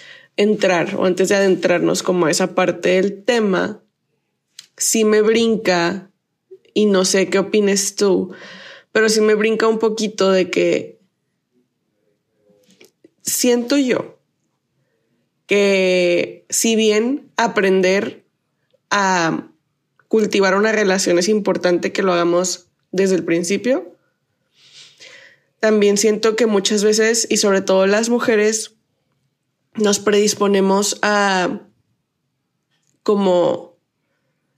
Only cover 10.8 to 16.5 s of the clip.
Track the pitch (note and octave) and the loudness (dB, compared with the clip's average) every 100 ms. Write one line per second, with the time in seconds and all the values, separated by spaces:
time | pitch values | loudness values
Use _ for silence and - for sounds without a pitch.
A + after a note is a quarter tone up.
10.8 | - - _ _ _ _ _ _ _ _ | -6 -18 _ _ _ _ _ _ _ _
11.8 | _ _ _ _ _ _ _ _ _ _ | _ _ _ _ _ _ _ _ _ _
12.8 | - _ _ _ - - B3 A#3+ A#3+ C#4+ | -20 _ _ _ -8 -2 0 0 0 0
13.8 | B3+ G3+ - - _ _ _ _ _ _ | 0 -2 -6 -16 _ _ _ _ _ _
14.8 | _ _ _ _ _ _ - G3+ G3+ F#3+ | _ _ _ _ _ _ -4 0 2 2
15.8 | F#3 F3+ F3 F3 - - - | 2 2 2 0 -4 -10 -8